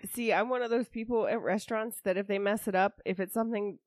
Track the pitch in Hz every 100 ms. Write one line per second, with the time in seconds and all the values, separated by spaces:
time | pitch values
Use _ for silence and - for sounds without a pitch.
0 | 196 - 233 180 226 254 233 233 240 226
1 | 226 233 147 226 143 202 - 220 220 -
2 | 202 185 202 196 202 214 - 185 196 -
3 | - 185 185 226 226 226 208 185